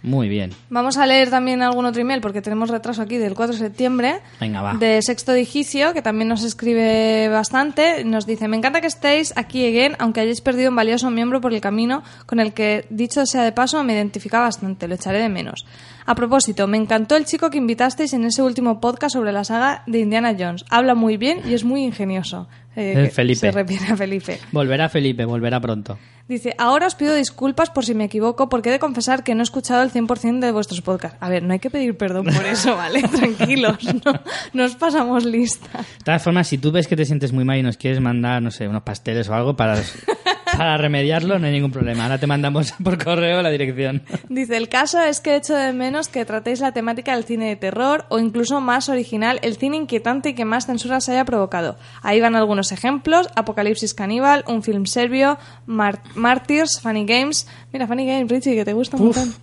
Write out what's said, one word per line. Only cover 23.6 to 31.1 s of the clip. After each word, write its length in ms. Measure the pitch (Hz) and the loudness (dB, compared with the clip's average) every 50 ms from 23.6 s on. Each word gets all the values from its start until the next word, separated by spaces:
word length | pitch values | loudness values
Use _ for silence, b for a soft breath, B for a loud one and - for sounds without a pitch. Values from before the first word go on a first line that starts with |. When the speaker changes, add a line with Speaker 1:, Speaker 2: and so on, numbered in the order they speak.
| 196 180 190 185 185 196 | -2 -2 -2 -4 0 -2
Speaker 2:
a 60 | 226 190 | 0 0
Felipe. 420 | 202 190 196 196 180 - 180 180 - - - | 0 -2 -4 -6 -6 -6 -10 -10 -10 -4 0
Speaker 1:
Volverá 340 | 151 143 131 131 139 160 156 | 0 2 2 2 2 0 2
Felipe, 380 | - 160 139 135 127 120 117 | 2 2 2 2 0 0 -2
volverá 340 | 117 120 120 113 120 123 123 | -2 -2 -2 0 0 0 0
pronto. 380 | 117 120 113 107 101 - 104 104 b b b b b _ | -2 -2 -4 -4 -6 -8 -12 -12 b b b b b _
Speaker 2:
Dice, 240 | 254 233 233 247 - - | -8 -6 -6 -6 -4 0
"Ahora 260 | 233 240 269 294 349 | 2 2 4 4 2
os 80 | 370 - | 0 0
pido 220 | - 294 294 302 | 0 0 0 2
disculpas 560 | 294 269 - - - - 269 269 - 330 330 | 2 0 -2 -4 -2 -2 -2 0 0 -2 0
por 120 | 330 277 247 | 0 -4 -2
si 120 | 220 233 | 0 0
me 80 | 214 214 | 0 -2
equivoco, 420 | 202 - 214 214 233 233 240 269 247 | -2 0 0 0 0 2 0 0 0
porque 200 | 262 247 208 233 | 0 -2 0 0
he 20 | |
de 60 | 254 269 | 0 0
confesar 440 | 285 302 262 247 226 - 254 262 254 | 0 -2 -2 -2 0 0 0 0 0
que 100 | - 233 | 0 0
no 80 | 220 | 0
he 20 | 233 | 0
escuchado 380 | 233 - 269 - - 247 247 | 0 -2 -6 -2 0 2 2
el 80 | 254 262 | 2 2
cien 160 | - 240 233 | 2 0 0
por 140 | 226 247 233 | 0 -2 0
cien 200 | - 233 233 254 | 0 0 0 2
de 120 | 247 240 | 0 0
vuestros 280 | 226 214 208 - 185 175 | 0 0 -2 -2 -6 -6
podcasts". 360 | 175 - 185 180 - 165 | -2 -2 -2 -2 -4 -8